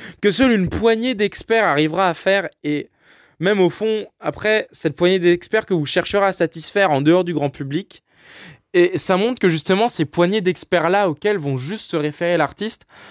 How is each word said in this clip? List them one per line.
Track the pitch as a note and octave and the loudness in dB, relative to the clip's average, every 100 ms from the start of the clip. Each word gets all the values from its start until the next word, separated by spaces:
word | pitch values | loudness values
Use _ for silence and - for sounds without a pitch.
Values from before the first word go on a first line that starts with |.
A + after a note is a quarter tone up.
| - - | -20 -2
que | G3+ | 0
seule | G3 C4 | 4 4
une | G#3+ F3+ | 4 0
poignée | - A3+ A3 B3 G#3 | 0 2 2 -2 -2
d'experts | G3+ - - A3+ F#3+ | -2 -2 -2 0 2
arrivera | C#3+ D#3 E3+ F#3 | 2 0 0 -2
à | |
faire, | D#3+ F#3+ G3 E3+ _ | 0 0 0 -2 _
et | D3 D3 - _ _ _ _ - | -4 -4 -6 _ _ _ _ -4
même | F3 G#3 | 0 2
au | F3 | 2
fond, | - A3 A3 - _ | 2 -4 -4 -6 _
après, | - - G#3+ G#3+ - | -8 -4 0 0 -2
cette | - D#3+ - | -6 -6 0
poignée | F3+ F#3+ | 2 4
d'experts | F3 F3 - G#3+ - | 2 2 0 -4 0
que | |
vous | F3 C#3+ | -2 0
chercherez | F3+ D#3 G3+ G3 | -2 0 0 0
à | |
satisfaire | F#3 E3 E3 - G3+ F#3 | 0 -4 -4 -4 0 2
en | C#3 | 2
dehors | D3+ F3+ | 4 2
du | F3 | 2
grand | D3+ C#3+ | -2 -4
public. | - C3+ D#3 G3 - _ _ - - E3 - _ | -6 -6 -6 -8 -20 _ _ -20 -20 -20 -20 _
Et | F3+ F3+ F#3 | 2 2 2
ça | - F#3 | 0 0
montre | A3+ B3+ | 0 0
que | F#3+ | 0
justement, | D#3+ - F#3+ A#3+ | 0 0 0 0
ces | - D3 | -2 -4
poignées | E3+ F3 G#3+ | 0 2 2
d'experts-là | F3+ - - F3 E3 G3+ F#3+ | 0 -4 -2 0 2 0 0
auxquelles | C#3+ G#3 G3+ | -2 -2 -2
vont | C#3+ C3 | -2 -4
juste | C#3 G#3+ - | -6 -10 -6
se | E3 | -4
référer | D3 - E3+ E3+ | -4 -4 -2 0
l'artiste, | C#3+ - G#3+ - _ - - | 0 -2 -8 -8 _ -20 -20